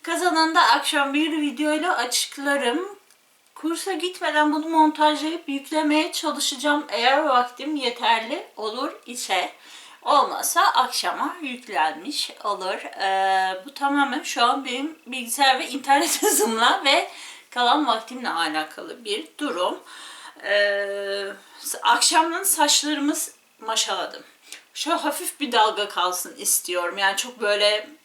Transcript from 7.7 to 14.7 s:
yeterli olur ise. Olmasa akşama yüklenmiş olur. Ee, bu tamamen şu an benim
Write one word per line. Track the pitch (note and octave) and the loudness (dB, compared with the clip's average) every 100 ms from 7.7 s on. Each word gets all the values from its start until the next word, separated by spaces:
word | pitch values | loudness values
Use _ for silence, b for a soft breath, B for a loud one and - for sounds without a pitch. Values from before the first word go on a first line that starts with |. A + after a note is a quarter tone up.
| D4+ | -2
yeterli | B3 A#3+ A3+ A3+ A#3 D#4+ A4 - | -2 0 2 2 0 -8 -10 -8
olur | G#3+ A#3+ C#4 - - | -8 -6 -8 -8 -14
ise. | A#3+ - F#3 - - B B B B | -10 -2 -2 -2 -10 B B B B
Olmasa | A#3+ C#4+ A#3+ - - E4+ | 2 4 4 -2 0 2
akşama | G4 - B3 - F3+ F3 C#4 F4+ | 4 4 0 0 -4 -2 -6 -6
yüklenmiş | D4 B3 - F3+ D#3 D#3 G3+ D4+ - - | -10 -10 -6 0 0 -2 -8 -6 -6 -6
olur. | G#3+ G3 F#3 G#3 - - | -6 -4 -4 -6 -8 -4
Ee, | G3 F#3+ F#3+ F#3+ F#3+ F#3+ F#3 | 0 2 2 2 0 -4 -10
bu | |
tamamen | - C#4+ C#4+ C4+ B3+ | -4 0 2 0 -2
şu | - - A#3+ | -4 2 2
an | C#4 | 2
benim | C4 | -2